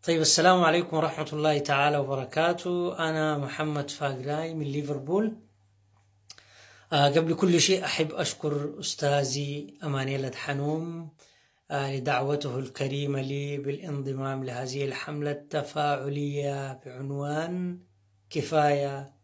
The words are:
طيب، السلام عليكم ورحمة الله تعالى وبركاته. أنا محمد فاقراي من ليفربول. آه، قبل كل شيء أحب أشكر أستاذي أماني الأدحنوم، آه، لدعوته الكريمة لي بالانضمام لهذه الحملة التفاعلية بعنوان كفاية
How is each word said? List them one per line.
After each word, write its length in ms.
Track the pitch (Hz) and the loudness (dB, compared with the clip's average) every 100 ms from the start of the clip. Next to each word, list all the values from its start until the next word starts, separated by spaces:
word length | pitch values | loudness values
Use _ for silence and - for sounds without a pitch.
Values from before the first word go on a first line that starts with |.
| - | 2
طيب، 100 | 165 | 4
السلام 440 | 151 - 175 185 | 6 8 8 8
عليكم 320 | 170 170 175 160 | 8 4 2 0
ورحمة 320 | 156 156 151 | 0 -2 -4
الله 260 | 151 156 147 | 0 2 2
تعالى 400 | 143 139 147 147 | 2 4 4 2
وبركاته. 1000 | 135 135 127 - 165 175 180 175 175 - 165 | 0 -2 -2 2 2 2 -2 -2 -2 -2 0
أنا 300 | 160 156 147 | 2 0 0
محمد 520 | 135 - 156 147 143 | -4 -4 -2 -2 -4
فاقراي 640 | - 143 127 135 151 165 | -4 -4 -4 -4 -4 -4
من 120 | 160 143 | -4 -4
ليفربول. 680 | 143 143 143 135 185 220 - - _ _ _ _ _ _ _ _ - _ - - - _ | -4 -4 -6 0 0 0 -4 -18 _ _ _ _ _ _ _ _ -20 _ -20 -20 -20 _
آه، 160 | 147 143 | 4 6
قبل 260 | 156 165 | 6 2
كل 260 | 170 190 175 | 2 4 6
شيء 240 | 170 185 | 4 2
أحب 280 | 156 - 160 | 0 0 -2
أشكر 680 | - 160 - 151 143 147 - | 0 -4 -2 -2 -2 -4 -6
أستاذي 1000 | - - 147 143 131 135 143 143 143 - | -8 -2 2 2 2 -2 -4 -6 -10 -8
أماني 320 | 156 139 135 139 | -4 -2 -2 -2
الأدحنوم، 920 | 135 123 - 139 143 156 165 165 160 _ - _ _ _ _ | -4 -6 -4 -2 0 -2 -4 -8 -12 _ -20 _ _ _ _
آه، 260 | 143 139 135 | -4 -2 -2
لدعوته 640 | 127 127 139 143 143 123 | 0 0 2 -2 -2 -4
الكريمة 600 | 131 - 135 143 143 139 | -6 -4 -4 -2 -2 -2
لي 380 | 135 139 143 143 | -2 -4 -4 -6
بالانضمام 840 | 139 143 180 143 135 135 135 135 | -4 -6 -6 -6 -4 -4 -4 -4
لهذه 400 | 131 123 127 135 | -6 -6 -6 -4
الحملة 460 | 139 131 - 147 147 | -4 -4 -8 -4 -4
التفاعلية 1400 | 143 - 151 - 151 147 139 139 143 143 143 143 139 139 | -4 -4 -4 -4 -2 0 0 -2 -4 -2 -2 -4 -4 -6
بعنوان 1080 | 127 - 127 139 139 143 151 165 180 180 180 _ _ _ _ _ | -10 -14 -10 -8 -6 -4 -2 -2 -4 -6 -8 _ _ _ _ _
كفاية 840 | 160 147 156 147 143 139 139 139 _ | -6 0 4 4 4 0 -4 -10 _